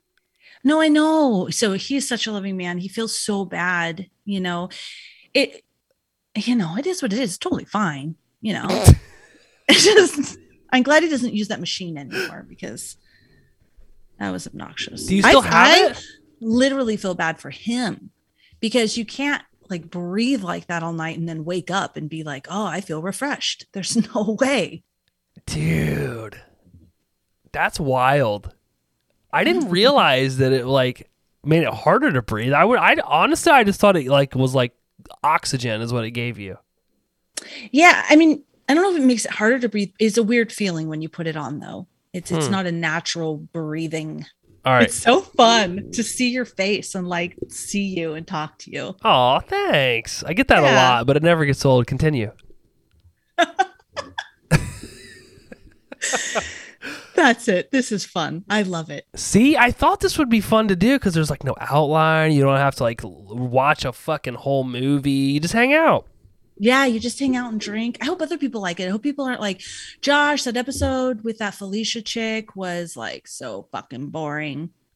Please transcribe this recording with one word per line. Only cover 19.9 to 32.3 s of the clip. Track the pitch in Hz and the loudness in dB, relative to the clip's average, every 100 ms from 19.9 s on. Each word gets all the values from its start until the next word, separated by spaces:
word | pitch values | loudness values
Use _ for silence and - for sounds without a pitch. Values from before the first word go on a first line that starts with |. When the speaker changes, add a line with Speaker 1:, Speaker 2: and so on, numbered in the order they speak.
Speaker 1:
breathe | 180 175 196 240 269 | -10 -6 -2 0 -2
like | 175 170 - | -4 -8 -6
that | 170 | -6
all | 165 | -6
night | 165 160 165 | -6 -6 -6
and | 165 | -6
then | 160 | -6
wake | 156 180 - | -6 -6 -4
up | 190 165 - | -4 -6 -8
and | 151 | -10
be | 160 | -10
like, | 156 135 - | -10 -12 -8
"Oh, | 190 | -6
I | 202 165 | -6 -6
feel | - 156 | -8 -8
refreshed." | 180 - 285 240 - - - | -8 -6 -6 -6 -6 -8 -10
There's | 196 170 226 | -10 -4 -2
<laughs> | 214 | -2
no | 214 214 214 | -2 -2 0
way. | 262 269 165 165 _ _ _ _ _ - - | 0 0 -2 -8 _ _ _ _ _ -20 -10
Speaker 2:
Dude, | 156 160 160 151 143 135 117 107 - - _ _ - _ _ _ _ _ _ _ | -4 0 0 0 -2 -4 -8 -12 -16 -20 _ _ -20 _ _ _ _ _ _ _
that's | 147 175 - | -2 -2 -2
wild. | 143 127 127 147 117 104 - - _ _ _ _ _ _ _ | 0 2 4 4 2 -2 -8 -18 _ _ _ _ _ _ _
I | 151 | 0
didn't | 247 359 240 | 2 2 0
Speaker 1:
<laughs> | |
Speaker 2:
realize | 175 240 277 160 131 135 131 | 2 4 6 4 4 2 2
that | 131 | 2
it, | 131 123 | 2 2
like, | 135 127 - - _ _ _ | 2 0 -4 -14 _ _ _
made | 143 160 | 0 2
it | 131 | 2
harder | 107 - 214 285 | 0 2 2 2
to | 131 | 0
breathe. | 113 | -2